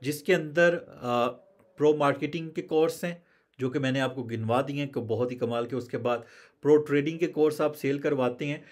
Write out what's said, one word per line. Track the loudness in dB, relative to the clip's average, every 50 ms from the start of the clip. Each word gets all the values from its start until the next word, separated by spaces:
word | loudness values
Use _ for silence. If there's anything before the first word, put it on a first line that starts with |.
जिसके | -6 -6 -6 -4 0 2
अंदर, | 2 2 2 0 2 4 4 4 4
अ, | 0 -6 -12 -16 -8 -4 0 2 2 2 0 -2 -8 _ _ _ _ _ _ _
प्रो | 2 4 4 4
मार्केटिंग | 4 2 2 2 0 -4 -6 -6 -6 -8 -8
के | -8 -10
कोर्स | -6 0 2 2 2 2 0 -4 -8
हैं | -8 -8 -10 _ _ _ _ _ _ _ -6
जो | -6 -4
कि | -2 -2
मैंने | -2 0 0 0
आपको | -2 -2 -4 -6
गिनवा | -8 -6 -6 -4 -2 0 0 0
दिए | 0 -2 -4
हैं | -6 -6 -4
कि | -6 -6
बहुत | -4 -2 -2 -2 -2 -2
ही | -2
कमाल | -4 -4 -4 -2 -4 -4
के। | -4 -6
उसके | -6 -6 -6 -6
बाद | -4 -2 0 -2 -2 -4 -12 -20 -20 -20 -20 _ _
प्रो | 4 6 6
ट्रेडिंग | 6 6 4 0 0 0 0 -2 -2
के | -4
कोर्स | -2 0 2 2 2 2 2
आप | -2 -2 -2
सेल | -2 -2 -2 -2 0
करवाते | 0 -2 0 0 0 -2 -2 -4 -6
हैं | -6 -8 -8 -10 -20